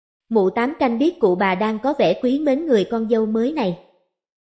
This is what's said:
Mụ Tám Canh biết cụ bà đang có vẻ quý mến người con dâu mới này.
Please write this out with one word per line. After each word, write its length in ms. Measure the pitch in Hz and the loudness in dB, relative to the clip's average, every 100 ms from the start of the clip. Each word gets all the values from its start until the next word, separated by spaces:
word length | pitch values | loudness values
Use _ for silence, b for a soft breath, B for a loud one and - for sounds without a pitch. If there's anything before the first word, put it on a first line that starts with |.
| _ _ - | _ _ -2
Mụ 220 | 226 185 | 0 2
Tám 240 | 226 247 - | 0 -4 0
Canh 200 | 262 233 | -2 2
biết 220 | 320 - | 0 2
cụ 140 | 202 | 0
bà 200 | 180 196 | 2 0
đang 240 | 180 214 214 | 0 -2 -2
có 160 | 262 294 | -2 0
vẻ 220 | 175 - | 0 2
quý 160 | 247 277 | 0 0
mến 280 | 302 269 330 | 0 0 2
người 180 | 214 | 0
con 240 | 180 233 220 | 0 -2 0
dâu 180 | 226 214 | 0 0
mới 260 | 220 247 | -2 -2
này. 260 | 311 190 170 - _ _ _ _ _ _ | -2 -4 -4 -12 _ _ _ _ _ _